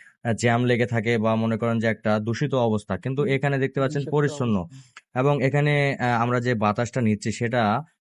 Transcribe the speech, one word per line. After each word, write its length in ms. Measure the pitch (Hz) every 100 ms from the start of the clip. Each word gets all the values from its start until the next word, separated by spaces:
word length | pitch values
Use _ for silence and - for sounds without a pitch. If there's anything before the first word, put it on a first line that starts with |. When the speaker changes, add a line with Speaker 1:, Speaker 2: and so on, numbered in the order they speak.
| - _
Speaker 1:
আ, 100 | 123
জ্যাম 320 | 107 120 117 123
লেগে 200 | 117 117
থাকে 320 | 117 110 117
বা 180 | 110 110
মনে 220 | 113 110
করেন 220 | 117 117
যে 80 | 113
একটা 320 | 104 110 107
দূষিত 360 | 107 113 143 131
অবস্থা। 420 | 117 107 - 95
কিন্তু 280 | 127 135 143
এখানে 320 | 135 143 139
দেখতে 220 | 135 139
পাচ্ছেন 200 | 135 151
Speaker 2:
বিশুদ্ধ 160 | 143 147
Speaker 1:
পরিচ্ছন্ন। 440 | 147 143 120 101
Speaker 2:
অবস্থা। 600 | 85 - - - _ 123
Speaker 1:
এবং 240 | 139 143
এখানে, 540 | 135 143 147 147 139 131
আ, 180 | 123 117
আমরা 200 | 120 123
যে 140 | 123
বাতাসটা 480 | 113 104 104 120 131
নিচ্ছি 300 | 110 104 117
সেটা 520 | - 117 123 104 120 160 _